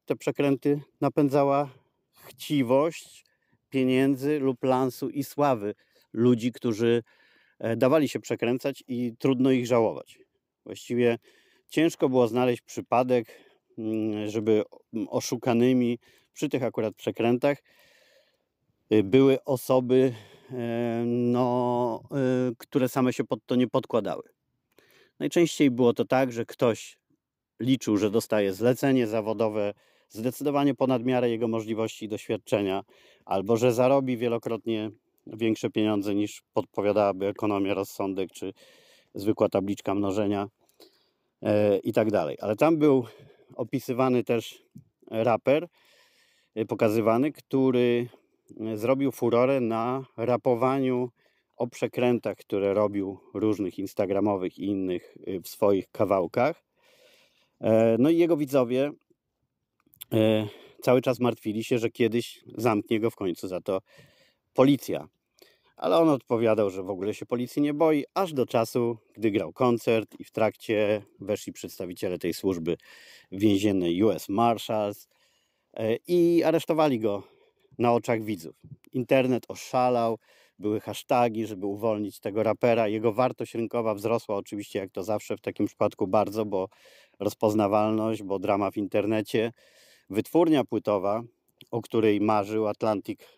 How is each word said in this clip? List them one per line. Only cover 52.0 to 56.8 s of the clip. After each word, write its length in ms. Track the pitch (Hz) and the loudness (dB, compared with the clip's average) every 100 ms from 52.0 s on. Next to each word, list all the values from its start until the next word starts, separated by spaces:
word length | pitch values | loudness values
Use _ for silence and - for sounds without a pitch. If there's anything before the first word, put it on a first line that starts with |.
| 123 120 110 92 | 2 2 -2 -8
które 380 | - 101 98 | -4 0 2
robił 440 | 98 104 101 95 95 - | 2 2 0 -4 -8 -12
różnych 440 | 101 107 101 92 - | -2 0 0 -4 -6
instagramowych 800 | 95 - 95 98 104 98 90 - | -6 -4 -2 0 0 0 -4 -6
i 60 | |
innych, 520 | 98 98 92 87 - - - | -4 -2 -2 -4 -8 -14 -10
e, 140 | 95 | -10
w 80 | - | -10
swoich 420 | - 104 98 - | 0 2 2 0
kawałkach. 720 | - 101 98 85 123 135 - _ _ | -2 0 2 0 0 -2 -2 _ _